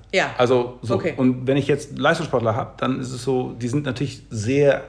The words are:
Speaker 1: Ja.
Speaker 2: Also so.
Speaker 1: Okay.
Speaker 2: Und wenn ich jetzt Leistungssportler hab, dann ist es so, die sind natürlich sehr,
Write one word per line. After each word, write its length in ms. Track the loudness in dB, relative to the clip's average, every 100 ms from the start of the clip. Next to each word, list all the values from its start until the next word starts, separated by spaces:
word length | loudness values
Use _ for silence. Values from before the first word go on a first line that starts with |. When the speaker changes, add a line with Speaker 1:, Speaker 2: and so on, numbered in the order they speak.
| -4
Speaker 1:
Ja. 180 | -2 0 2
Speaker 2:
Also 420 | 4 4 2 -6
so. 140 | -4 -2
Speaker 1:
Okay. 180 | -2 2
Speaker 2:
Und 300 | 2 2 0
wenn 100 | 0
ich 120 | 2
jetzt 280 | 0 -2 -2
Leistungssportler 600 | 0 0 0 0 0 -2
hab, 220 | -4 -6
dann 220 | -4 -4
ist 120 | -6
es 100 | -6
so, 320 | -2 -2 -2 -6
die 100 | -4
sind 160 | -4 -4
natürlich 360 | -4 -6 -8 -10
sehr, 540 | -6 0 4 4 4